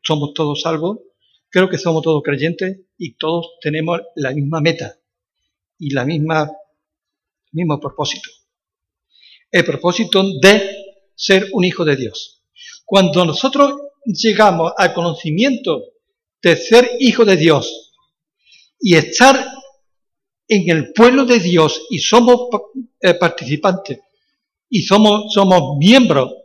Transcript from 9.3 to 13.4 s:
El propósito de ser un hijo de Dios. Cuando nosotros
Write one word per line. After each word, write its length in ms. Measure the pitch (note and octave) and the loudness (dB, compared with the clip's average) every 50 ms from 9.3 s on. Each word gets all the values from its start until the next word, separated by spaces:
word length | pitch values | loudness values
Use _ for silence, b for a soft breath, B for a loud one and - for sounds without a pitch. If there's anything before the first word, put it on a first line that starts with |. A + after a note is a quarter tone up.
| b b b b | b b b b
El 140 | - F3 E3+ | -2 0 0
propósito 580 | - D3 - - F3 F3 - A3 - - F#3+ F#3+ G3 E3+ C3+ | 0 -4 -4 -4 -4 -2 -2 -4 -2 0 0 0 -2 -2 2
de 380 | A#2+ G3 G#3 G3+ G3 - - - - - _ _ _ _ _ | 4 4 4 4 0 -6 -12 -14 -18 -20 _ _ _ _ _
ser 340 | - - - F#3+ F#3+ G#3+ G3 - | -8 -2 0 2 2 0 -2 -2
un 100 | G#3 F3+ | -2 -2
hijo 180 | F#3 - - | -2 -2 -2
de 140 | E3+ D3+ C#3+ | -2 -2 -2
Dios. 480 | C3 B2 G#2 - - - - _ _ _ _ _ B B B B B B | -2 -4 -10 -10 -14 -16 -18 _ _ _ _ _ B B B B B B
Cuando 400 | - G#3+ G3 F#3 E3 D3 F3+ F3+ | 0 2 2 2 2 2 0 -2
nosotros 480 | D#3+ C#3+ - | -2 -2 -2